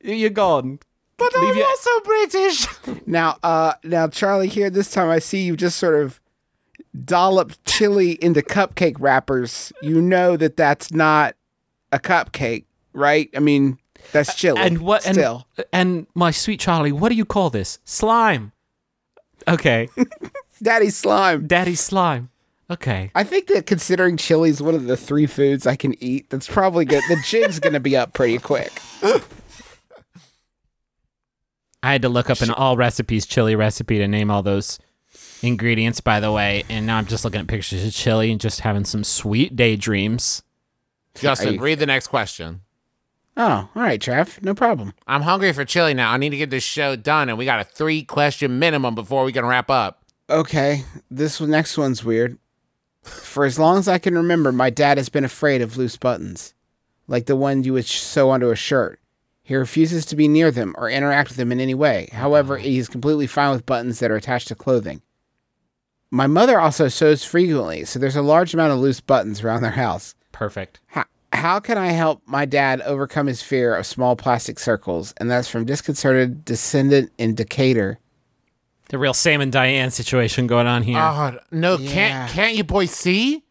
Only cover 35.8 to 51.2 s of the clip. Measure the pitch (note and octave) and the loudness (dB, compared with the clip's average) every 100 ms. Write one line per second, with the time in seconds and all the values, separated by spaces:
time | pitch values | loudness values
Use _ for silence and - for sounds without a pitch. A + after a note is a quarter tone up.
35.8 | A2+ A2+ - G#2 G#2+ G#2+ G2+ G2+ - A2+ | 0 -2 0 0 0 0 0 -2 -4 -6
36.8 | A2 A2+ G#2 A2+ A2+ G#2 - A2 - F#2+ | -2 -2 -2 -4 -4 -6 -6 -6 -4 -6
37.8 | G#2+ - B2 A2 A2 A2 A2+ - A2+ G2+ | -6 -4 0 2 2 0 -4 -4 -2 -2
38.8 | G2+ G#2+ G2+ - G#2+ A2 C#3+ B2 A#2 G#2+ | -2 -4 -4 -4 -2 0 0 2 0 2
39.8 | G#2+ G2+ G#2 A#2 - - _ _ _ _ | -2 0 0 -2 -4 -6 _ _ _ _
40.8 | _ _ _ - C#3+ C3 G#2+ G2 C#3 D#3 | _ _ _ -4 -2 0 -2 -2 -2 -2
41.8 | D3 C3+ - C3 G2+ - E2 F2+ _ _ | 0 -2 -2 -4 -4 -8 -14 -14 _ _
42.8 | _ _ _ _ _ - A3+ G#2+ F#2+ G#3+ | _ _ _ _ _ -4 0 0 -4 -4
43.8 | A#3 A2 - B2+ F#3 - F#3+ G3+ A#3+ E3+ | -4 -2 -2 -2 -4 -6 -8 -2 -2 -2
44.8 | G2+ - - C#3 D#3 F#3+ F#3+ C#3+ C3+ F3 | -6 -14 -4 -2 0 0 0 -2 -2 0
45.8 | D#3+ C3 A2+ B2+ D3 C#3+ D3 C3 - - | 2 2 0 0 -2 -4 -4 -4 -6 -4
46.8 | C#3 C3 B2 D3+ C3+ A2+ C3 A#2 G2+ - | -4 -2 0 0 0 -2 -2 -2 -4 -4
47.8 | D#3 D#3 - D3 D3 - C#3 B2 E3 D3 | -2 -2 -4 0 0 0 -4 0 0 0
48.8 | B2+ A2+ G2+ C3+ C3 B2+ A#2+ B2 A#2+ C3 | -2 -4 -4 -2 0 -2 0 0 0 0
49.8 | G2+ - _ _ - D#3+ D#3+ D#3 C#3 C#3+ | 0 -6 _ _ -2 0 0 0 0 -2
50.8 | C3 - _ C3 | -6 -18 _ -4